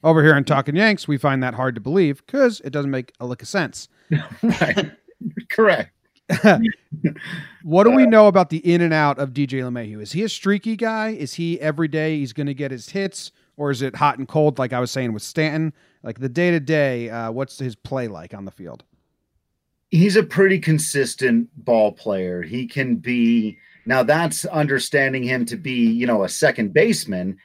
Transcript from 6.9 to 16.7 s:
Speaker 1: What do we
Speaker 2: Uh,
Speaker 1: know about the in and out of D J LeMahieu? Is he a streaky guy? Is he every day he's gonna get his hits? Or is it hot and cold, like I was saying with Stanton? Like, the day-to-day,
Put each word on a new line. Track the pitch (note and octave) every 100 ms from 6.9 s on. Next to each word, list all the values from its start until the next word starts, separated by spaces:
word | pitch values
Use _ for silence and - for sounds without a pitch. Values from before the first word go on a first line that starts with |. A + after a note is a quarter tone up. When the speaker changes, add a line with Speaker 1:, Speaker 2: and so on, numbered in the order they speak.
| D3+ D#3 - - - - -
Speaker 1:
What | D#3+ E3 G#3+
do |
we | C4
Speaker 2:
Uh, | B3+
Speaker 1:
know | A3 G#3+
about | G3 F3+
the | D#3+
in | F3 E3+
and | E3+
out | D#3 D3 C#3+
of | C#3
D | B2+ C#3+
J | C3
LeMahieu? | B2+ B2 A2 G#2+
Is | G#2
he | D#3
a | G#3+
streaky | - G3 G3+ A3 A3
guy? | A3 A3 A3
Is | A3 C#3+ -
he | E3+ D#3+
every | D3+ D3+ D#3+
day | D#3 D#3 D#3
he's | C3+
gonna | A2 C#3+
get | C3+ C#3+
his | C3 -
hits? | G3 G3 - - _ _ _
Or | D3
is | C3
it | C3+ -
hot | D3 B2+
and | C3+
cold, | D#3 D3+ C#3
like | B2+
I | B2
was | B2
saying | - B2+
with | A2
Stanton? | - - D#3 D#3 D#3+ - _ _
Like, | - A2+
the | C3
day-to-day, | B2 F3 E3+ C3+